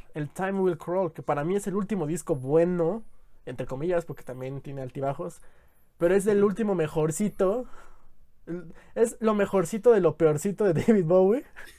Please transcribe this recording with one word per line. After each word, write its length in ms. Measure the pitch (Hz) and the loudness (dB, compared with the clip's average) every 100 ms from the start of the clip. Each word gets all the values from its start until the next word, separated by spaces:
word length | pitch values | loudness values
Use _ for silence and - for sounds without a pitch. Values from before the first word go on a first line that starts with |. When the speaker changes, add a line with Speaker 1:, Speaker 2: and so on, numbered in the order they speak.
| - | -12
Speaker 1:
el 160 | 156 147 | -10 -8
Time 300 | - 190 196 | -6 -4 0
Will 180 | 185 160 | 0 -2
Crawl, 340 | - 180 180 | -4 -2 -4
que 100 | - | -4
para 220 | 139 147 | -4 -2
mí 100 | 151 | 0
es 120 | 202 196 | -2 -2
el 100 | 202 | -4
último 300 | 196 202 147 | -4 -4 -2
disco 280 | 170 - | -4 -4
bueno, 680 | 147 131 160 175 180 165 220 - - - - - | -4 2 4 4 2 0 -2 -8 -18 -20 -20 -14
entre 200 | 127 127 | -10 -8
comillas, 380 | 131 165 175 | -6 -2 -2
porque 180 | 165 139 | -2 -10
también 400 | - 127 131 139 | -12 -10 -10 -10
tiene 180 | - 135 | -10 -10
altibajos, 600 | 127 139 135 139 175 - - - - _ _ - | -10 -6 -6 -4 -8 -12 -20 -20 -20 _ _ 0
pero 160 | 170 | 2
es 120 | 190 196 | 2 2
el 120 | 208 | 2
Speaker 2:
Ujú. 80 | 202 | 2
Speaker 1:
último 280 | 190 214 | 2 -2
mejorcito, 920 | 185 156 165 156 156 208 - 190 233 247 - - - - - - - - | 0 -2 0 -2 0 -2 0 0 0 -4 -12 -16 -18 -20 -20 -20 -20 -12
el, 260 | 175 170 - - | -12 -12 -18 -8
es 240 | - 226 - | 0 0 2
lo 140 | 220 | 0
mejorcito 580 | 208 190 196 170 220 233 | 2 2 2 0 2 6
de 80 | 220 | 6
lo 160 | 170 - | 6 4
peorcito 480 | 160 151 202 196 | 2 2 -2 0
de 80 | 208 | 2
<laughs> 80 | 160 | 2
David 220 | - 214 | 4 4
Bowie. 400 | 160 185 190 247 - - - | 6 6 6 2 -2 -16 -20